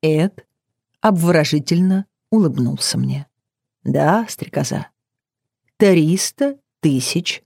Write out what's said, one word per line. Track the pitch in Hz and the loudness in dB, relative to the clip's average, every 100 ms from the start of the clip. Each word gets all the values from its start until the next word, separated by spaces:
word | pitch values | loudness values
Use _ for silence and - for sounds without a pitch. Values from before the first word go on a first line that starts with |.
Эд | 160 156 180 - _ _ _ _ _ _ | 0 0 0 -4 _ _ _ _ _ _
обворожительно | 220 190 170 165 151 151 135 170 185 190 196 _ _ | 0 0 2 2 2 -2 0 0 2 0 -4 _ _
улыбнулся | 220 175 127 123 135 - - | 0 2 0 -4 -4 -4 -4
мне. | 131 135 143 _ _ _ _ _ | -4 -4 -8 _ _ _ _ _
"Да, | - 139 147 202 226 | -4 0 2 0 -2
стрекоза, | - - - 139 139 - _ _ _ _ _ _ _ _ _ | -10 -10 -6 -6 -6 -10 _ _ _ _ _ _ _ _ _
триста | 208 175 156 185 - - 277 277 _ _ | 4 4 4 0 -4 -4 -4 -4 _ _
тысяч | 156 131 123 170 170 - | 0 0 -2 -6 -6 -10